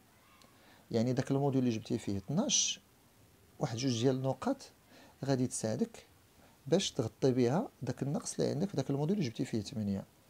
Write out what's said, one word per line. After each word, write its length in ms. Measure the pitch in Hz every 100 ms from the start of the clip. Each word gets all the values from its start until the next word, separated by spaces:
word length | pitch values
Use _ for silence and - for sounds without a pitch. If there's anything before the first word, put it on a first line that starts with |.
| - - - - - - - - -
يعني 220 | 117 117
داك 180 | 123 -
الموديول 340 | 139 139 131
اللي 120 | 127 110
جبتي 220 | - 120
فيه 180 | - 98
اثناش، 640 | - 151 269 - - - - _ _ - - - - -
واحد 180 | 127 113
جوج 260 | 135 117
ديال 140 | 127 131
النقاط 540 | 131 131 240 277 - - _ - - -
غادي 220 | 139 131 123
تساعدك 600 | - 110 117 226 - - - _ - - - -
باش 240 | 165 -
تغطي 420 | - 113 - 139
بها 360 | 123 120 151 294 -
داك 200 | 127 127
النقص 320 | 139 180 -
اللي 160 | - 131
عندك 180 | 123 196
في 80 | 135
داك 140 | 131
الموديول 280 | 139 151 208
اللي 100 | 135
جبتي 140 | -
فيه 160 | - 113
ثمانية، 440 | 98 110 101 98 - - _